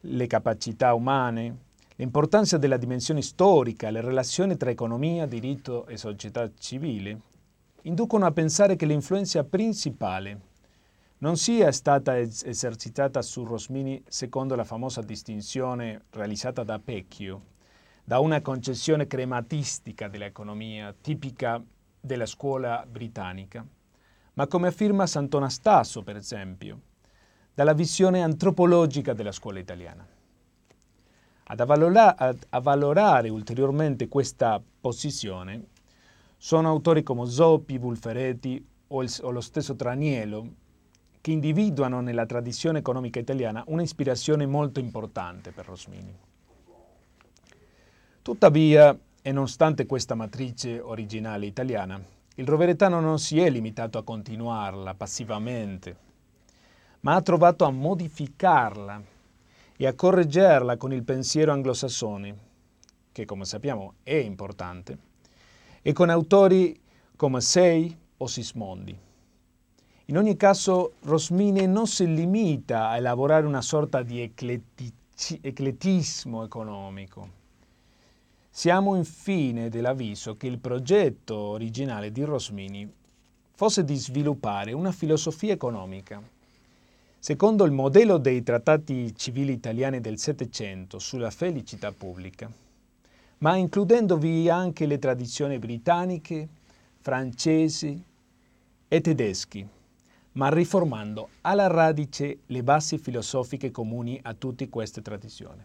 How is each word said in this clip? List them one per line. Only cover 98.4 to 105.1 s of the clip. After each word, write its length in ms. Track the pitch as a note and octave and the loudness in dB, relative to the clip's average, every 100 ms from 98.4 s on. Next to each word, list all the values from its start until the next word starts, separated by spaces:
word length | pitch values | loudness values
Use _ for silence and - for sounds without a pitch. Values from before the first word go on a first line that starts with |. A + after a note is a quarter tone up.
| _ _ _ _ _ | _ _ _ _ _
e 140 | E3 | 0
tedeschi, 640 | E3 D#3 A2 F#2+ - G2+ G2 _ _ _ _ _ _ | 2 0 0 -2 -10 -14 -16 _ _ _ _ _ _
ma 160 | C3+ C#3 | -2 2
riformando 840 | D#3+ E3+ G3 E3+ A2 G#2 G#2+ - _ | 2 2 2 0 -4 -8 -10 -12 _
alla 260 | E3+ G3 F#3+ | 0 2 4
radice 720 | E3 D#3+ D#3 C#3+ - C#3+ C#3 _ | 6 4 4 -4 -6 -6 -6 _
le 160 | B2 | -4
basi 360 | A#2+ D3+ D3+ D#3 | 2 2 2 -6
filosofiche 760 | - A#2+ A2 C3+ B2+ C3+ C3 | -4 -6 -4 -4 -4 -6 -8
comuni 460 | - A2 A#2+ A#2+ C3 | -6 -6 -6 -8 -8
a 100 | A#2+ | -10
tutte 340 | A2 C3 B2 C3 | -10 -10 -8 -8
queste 340 | A#2 G#2+ - | -6 -8 -10
tradizioni. 600 | G#2+ | -12